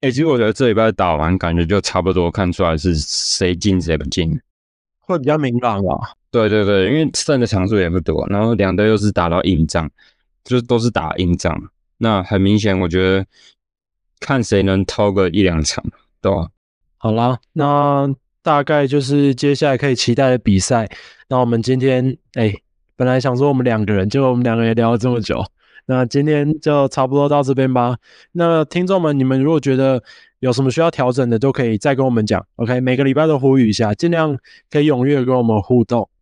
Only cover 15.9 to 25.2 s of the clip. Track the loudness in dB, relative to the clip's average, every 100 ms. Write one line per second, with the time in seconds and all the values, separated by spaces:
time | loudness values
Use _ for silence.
15.9 | -14 _ _ -2 -2 -4 _ _ _ _
16.9 | _ -2 0 0 -2 _ -4 0 0 2
17.9 | 0 -2 -4 _ _ -2 0 2 0 2
18.9 | 0 0 2 2 2 0 0 0 0 -2
19.9 | -2 0 2 2 2 2 0 2 0 -2
20.9 | -10 -20 -20 _ -2 0 0 0 0 2
21.9 | 0 0 -4 _ -2 -2 -2 _ _ _
22.9 | _ 0 0 0 0 0 2 0 0 0
23.9 | 0 0 0 0 2 0 0 0 2 0
24.9 | 0 0 -2